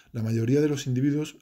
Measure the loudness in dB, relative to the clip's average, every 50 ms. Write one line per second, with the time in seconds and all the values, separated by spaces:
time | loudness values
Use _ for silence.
0 | _ _ -8 -6 -4 -2 0 0 0 2 2 4 2 2 0 -2 -2 -2 -2 0
1 | 0 2 0 0 -2 -4 -8 -14